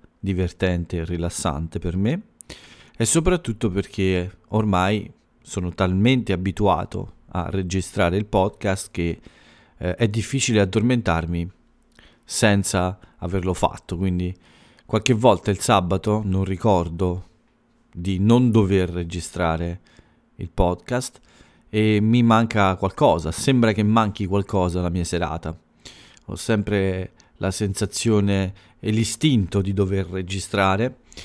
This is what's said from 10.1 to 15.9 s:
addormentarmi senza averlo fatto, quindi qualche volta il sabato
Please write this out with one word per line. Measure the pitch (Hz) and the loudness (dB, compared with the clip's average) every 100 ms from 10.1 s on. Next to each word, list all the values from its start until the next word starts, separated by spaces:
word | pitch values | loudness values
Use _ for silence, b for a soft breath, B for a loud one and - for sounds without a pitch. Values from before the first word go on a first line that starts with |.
| 110 101 139 127 110 | 0 -2 -2 0 2
addormentarmi | 98 110 113 127 104 82 80 85 87 - _ _ _ _ b b | 2 2 2 0 0 -2 -2 -4 -6 -10 _ _ _ _ b b
senza | b - 113 101 95 95 90 98 b b | b 0 2 2 2 0 -2 -4 b b
averlo | 87 95 90 | -6 -4 -2
fatto, | 90 - - - 87 | 0 -2 -2 -10 -4
quindi | 95 90 90 90 b b b b b | -2 -2 -4 -8 b b b b b
qualche | 110 107 | 0 2
volta | 113 120 95 - | 4 4 4 2
il | 95 | -2
sabato | - 110 90 | 2 2 4